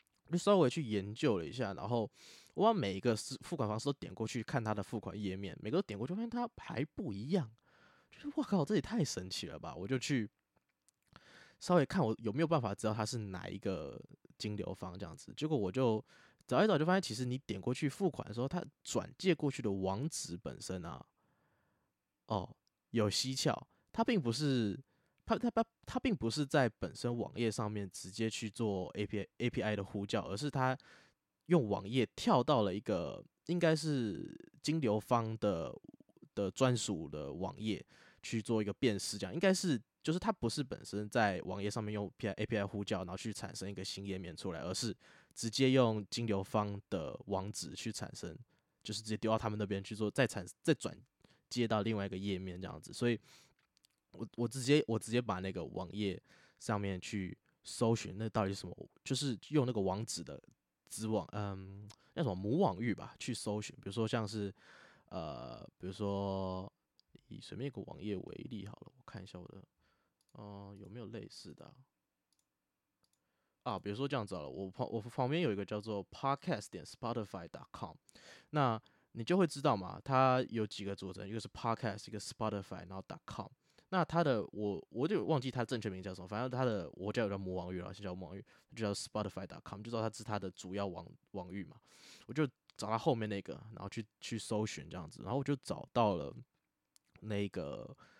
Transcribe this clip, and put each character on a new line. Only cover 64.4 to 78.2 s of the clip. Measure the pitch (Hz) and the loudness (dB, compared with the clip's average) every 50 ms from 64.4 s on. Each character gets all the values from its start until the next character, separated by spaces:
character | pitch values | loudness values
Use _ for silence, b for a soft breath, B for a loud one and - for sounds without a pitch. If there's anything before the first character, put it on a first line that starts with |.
| 101 98 - B B B B B B B B B B B | -4 -4 -6 B B B B B B B B B B B
呃， | 87 90 80 76 69 58 64 62 58 55 - - _ | -8 -6 -6 -6 -6 -8 -8 -10 -12 -12 -14 -16 _
比 | - 90 | -10 -10
如 | 95 92 | -8 -6
说 | - 104 101 98 98 101 98 98 95 95 92 92 92 95 - _ _ _ _ _ _ _ _ - - _ | -2 -2 -2 0 0 0 0 0 -2 -2 -2 -4 -4 -6 -8 _ _ _ _ _ _ _ _ -20 -20 _
以 | - 104 101 | -16 -16 -14
随 | - - - | -12 -10 -8
便 | 104 131 | -6 -6
一 | 143 | -6
个 | - - - | -6 -8 -10
网 | - - - | -10 -10 -8
页 | 98 107 196 | -4 -4 -4
为 | 185 - - - - - - | -4 -6 -8 -10 -10 -10 -10
例 | 127 101 101 | -8 -8 -8
好 | 107 - - | -10 -12 -14
了， | - - _ | -16 -20 _
我 | _ - | _ -18
看 | - - 98 95 | -14 -14 -12 -12
一 | |
下 | - - 90 | -12 -14 -14
我 | 87 | -14
的， | - - 95 - _ _ _ _ _ _ _ _ _ _ _ _ _ | -14 -16 -18 -20 _ _ _ _ _ _ _ _ _ _ _ _ _
呃， | - 113 107 104 101 101 101 98 101 98 | -18 -16 -14 -12 -12 -12 -12 -14 -14 -14
有 | 98 92 | -14 -14
没 | 104 123 | -12 -12
有 | 110 | -10
类 | 104 110 107 - - | -10 -10 -10 -10 -12
似 | - - - - - | -14 -16 -16 -16 -16
的 | - - - - 131 135 _ _ _ _ _ _ _ _ _ _ _ _ _ _ _ _ _ _ _ _ _ _ _ _ _ _ _ _ _ _ _ _ _ _ _ - | -16 -18 -20 -20 -20 -20 _ _ _ _ _ _ _ _ _ _ _ _ _ _ _ _ _ _ _ _ _ _ _ _ _ _ _ _ _ _ _ _ _ _ _ -6
啊？ | 127 104 | -4 -4
啊， | 92 | -4
比 | - 101 | -4 -4
如 | 104 | -4
说 | 117 139 | -2 -2
这 | 139 143 | -2 -2
样 | 120 104 | -2 -4
子 | 95 92 | -4 -6
好 | 82 | -6
了， | 73 69 | -6 -6
我 | 65 87 98 95 | -6 -6 -6 -6
旁-， | - - 123 - | -4 -4 -4 -2
我 | 113 113 | -4 -6
旁 | 107 120 - - 127 123 | -6 -4 -2 0 0 2
边 | 151 175 175 | 2 2 2
有 | 123 | 2
一 | 101 | 2
个 | 98 98 | 0 -2
叫 | - 107 107 | -2 -4 -4
做 | 101 113 104 101 92 - | -4 -4 -4 -4 -6 -8
podcast | - - - 135 139 - - - 139 104 - - | -8 -2 0 0 0 0 0 -2 -2 -2 -4 -8
点 | - 87 67 | -12 -12 -12
spotify | - - - 123 113 117 120 104 - - 90 85 | -12 -12 -6 -4 -2 -2 -2 -4 -6 -8 -10 -10
dot | - - - - _ | -10 -12 -14 -16 _
com， | - - 110 92 - - _ B B B | -12 -10 -10 -10 -10 -14 _ B B B